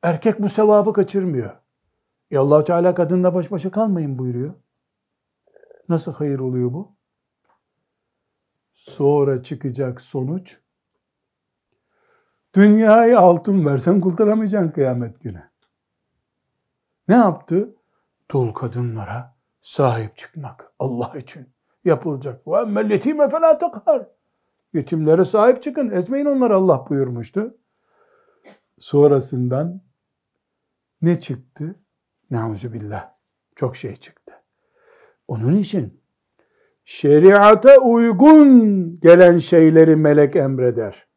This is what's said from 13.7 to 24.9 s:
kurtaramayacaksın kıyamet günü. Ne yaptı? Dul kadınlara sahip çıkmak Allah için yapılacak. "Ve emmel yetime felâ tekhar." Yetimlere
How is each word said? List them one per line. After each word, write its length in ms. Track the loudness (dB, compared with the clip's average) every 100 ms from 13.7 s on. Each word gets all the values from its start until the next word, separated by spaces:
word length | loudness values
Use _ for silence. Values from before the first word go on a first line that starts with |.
| -2 0 0
kurtaramayacaksın 680 | -2 -2 -2 -2 -4 -4 -4
kıyamet 500 | -4 -4 -4 -10 -14
günü. 220 | -18 -18 _ _ _ _ _ _ _ _ _ _ _ _ _ _ _ _ 0
Ne 80 | 2
yaptı? 600 | 2 -2 _ -6 -6 _ _ _ _ _ _
Dul 220 | -6 -6
kadınlara 840 | -8 -12 -8 -10 -10 -12 -14 -16 _ _ _
sahip 560 | -16 -4 -2 -2 -10 -16
çıkmak 540 | -20 -20 -20 -20 -20 _
Allah 340 | -10 -8 -10 -12
için 320 | -20 -20 -20 _ _ _ -4
yapılacak. 640 | -4 -4 -10 -12 -16 -6
"Ve 100 | -4
emmel 340 | -4 -6 -4
yetime 380 | -4 -4 -2 -2
felâ 280 | 0 0 0
tekhar." 500 | -4 -6 -4 -4 -6 _ _ _ _ _ _
Yetimlere 520 | -10 -6